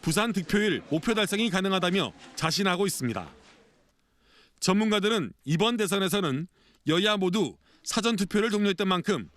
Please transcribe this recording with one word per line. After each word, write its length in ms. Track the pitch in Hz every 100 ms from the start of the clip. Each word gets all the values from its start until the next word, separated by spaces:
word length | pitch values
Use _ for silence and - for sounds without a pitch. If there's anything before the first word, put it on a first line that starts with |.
부산 320 | - 160 226
득표율 480 | 196 175 202 208 131 -
목표 240 | 160 233
달성이 380 | 220 202 202 226
가능하다며 600 | 185 190 190 180 190 127 - -
자신하고 540 | - 160 160 196 180 196
있습니다. 420 | - 127 104 82 - - - _ _ _ _ _ _ _ _ _ _
전문가들은 720 | - 196 220 208 202 226 120 - -
이번 320 | 160 214 240
대선에서는 680 | 202 202 190 202 175 135 170 _ _ _ -
여야 300 | 160 208 214
모두 380 | 185 190 151 - _ _
사전 320 | - 233 220 214
투표를 340 | 190 208 226
독려했던 380 | 208 202 185 196
만큼 420 | 180 165 175 92